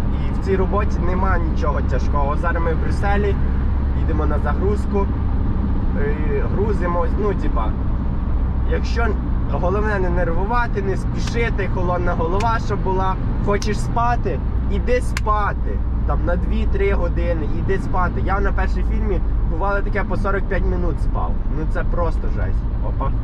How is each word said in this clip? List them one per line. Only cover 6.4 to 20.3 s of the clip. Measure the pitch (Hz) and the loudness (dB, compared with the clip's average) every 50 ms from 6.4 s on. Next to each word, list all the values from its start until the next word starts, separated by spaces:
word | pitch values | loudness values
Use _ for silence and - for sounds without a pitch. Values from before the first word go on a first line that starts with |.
| - - - | 0 0 0
грузимось, | - - - - - 180 175 175 175 165 165 - - | 0 0 0 0 0 0 0 0 0 0 0 0 0
ну, | 208 208 185 | 0 0 0
типа... | 180 - - - - - - - - - - - - - - - - - - - - - - - - - - | 0 0 0 0 0 0 0 -2 -2 -2 -2 -2 -2 -2 -2 -2 -2 0 0 0 0 0 0 0 0 0 0
Якщо | - - - - - - 233 220 202 - - - - - - - | 0 0 0 0 0 0 0 0 0 0 -2 -2 -2 0 0 0
головне | - 139 180 175 190 214 214 220 208 196 | 0 0 0 0 0 0 0 0 0 0
не | 185 175 | 0 0
нервувати, | 175 175 175 165 165 165 - 220 240 240 240 233 - 202 | 2 2 2 2 2 0 0 0 0 0 0 0 -2 -2
не | 196 196 185 180 | -2 -2 -2 -2
спішити, | - - - - - - - - 233 226 214 202 190 180 - | -2 -2 -2 -2 -2 -2 0 0 0 0 0 -2 -2 -2 0
холодна | 185 180 180 175 175 175 175 170 | 0 0 0 0 0 0 0 0
голова, | 165 165 156 175 - 226 233 226 - - | 0 0 0 0 0 0 0 0 0 -2
щоб | - 196 190 170 | -2 -2 -2 0
була. | 190 180 185 190 185 190 - - - - - - | 0 0 0 0 0 0 0 -2 -2 -2 0 0
Хочеш | 202 202 202 - 214 208 190 | 0 0 0 0 0 -2 -2
спати? | - - - 233 233 240 240 240 - - - - - - - - - - | -2 0 0 0 2 2 2 0 0 -2 -2 -2 -2 -2 0 0 0 0
Іди | - 196 - - 247 247 | 0 0 2 2 2 2
спати. | - - - - - 220 214 208 208 185 - - - - - - - - - - - - | 2 0 -2 -2 0 0 0 0 0 -2 -2 -2 -2 -2 -2 -2 -2 -2 -2 0 0 0
Там | 147 147 156 | 2 2 2
на | 165 175 | 2 0
дві-три | 180 - - 202 220 - - 196 190 202 196 196 | 0 0 0 0 0 2 2 2 2 2 2 2
години, | 180 180 170 - - - 175 170 160 147 - - - | 2 0 0 0 0 0 0 0 0 0 0 0 0
іди | - - 190 185 | 0 0 0 0
спати. | - - 196 185 175 175 - - - | 0 0 0 0 0 0 0 0 0
Я | 190 190 202 | 0 0 2
на | 214 190 | 2 2
першій | - 190 185 180 - 190 185 | 2 2 0 0 0 0 0
фірмі, | - 220 214 214 208 190 - - - - - - - | 0 0 0 0 0 0 0 0 0 0 0 0 0
бувало | - - 190 202 202 202 | 0 0 0 0 0 0
таке, | 208 214 - 202 - | 0 0 0 0 0
по | - 208 208 | 0 0 0
сорок | 190 196 | 0 0